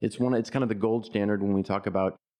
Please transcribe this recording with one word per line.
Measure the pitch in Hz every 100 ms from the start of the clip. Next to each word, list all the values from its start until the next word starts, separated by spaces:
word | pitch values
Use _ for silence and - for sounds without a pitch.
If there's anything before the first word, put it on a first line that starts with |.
it's | 110 -
one, | 123 123
it's | 113
kind | 135
of | 120
the | 101
gold | 110 117 107
standard | 107 101 104
when | 98
we | 98
talk | 92 98 101
about | 95 95 - _ _